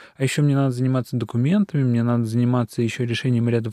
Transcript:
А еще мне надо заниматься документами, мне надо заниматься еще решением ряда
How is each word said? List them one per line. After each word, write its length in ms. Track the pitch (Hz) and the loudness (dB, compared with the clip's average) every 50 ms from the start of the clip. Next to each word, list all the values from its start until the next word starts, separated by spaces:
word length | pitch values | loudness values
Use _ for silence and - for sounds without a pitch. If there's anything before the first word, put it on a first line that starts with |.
| - - _ | -16 -16 _
А 60 | - 139 | -4 -4
еще 200 | 131 - - 147 | -2 0 2 2
мне 120 | 147 139 | 2 2
надо 160 | 139 139 135 | 2 2 0
заниматься 460 | 123 123 131 131 131 131 123 - - | 0 0 0 0 0 0 -2 -2 -4
документами, 680 | 120 113 - - 117 123 147 190 208 196 - - 143 135 | -6 -4 -4 -2 0 0 2 2 2 0 0 0 0 2
мне 200 | 123 120 117 117 | 2 2 2 2
надо 220 | 120 120 120 117 | 2 0 0 0
заниматься 560 | 110 110 120 120 120 123 123 120 - - - | 0 0 0 2 2 2 0 -2 -2 -2 -2
еще 220 | 117 113 - - 123 | -2 -2 -2 -2 -4
решением 440 | 120 117 - - 131 123 117 117 120 | -4 -4 -2 -2 0 0 2 2 2
ряда 220 | 117 117 113 113 | 0 0 -2 -4